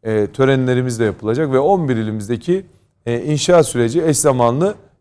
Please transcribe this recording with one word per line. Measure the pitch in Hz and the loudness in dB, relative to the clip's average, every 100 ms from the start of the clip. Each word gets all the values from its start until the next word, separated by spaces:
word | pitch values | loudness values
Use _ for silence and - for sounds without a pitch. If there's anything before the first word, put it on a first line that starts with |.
e, | 113 107 101 | -2 -2 -2
törenlerimiz | - 135 135 127 127 127 113 | 0 2 2 2 0 -2 -2
de | |
yapılacak | 113 - 107 123 156 | -2 -2 -4 -2 0
ve | 131 | 0
on | 147 196 151 | 2 0 0
bir | 117 | -2
ilimizdeki, | 110 107 104 117 - 185 190 _ _ _ - | -4 -6 -6 -6 -2 -4 -4 _ _ _ -6
e, | 120 | -6
inşaat | 139 151 - 175 151 | -2 -4 4 4 4
süreci | 120 117 147 | 0 0 0
eş | 165 143 | 0 2
zamanlı | 151 127 117 127 190 208 _ _ | 2 2 2 2 -2 -4 _ _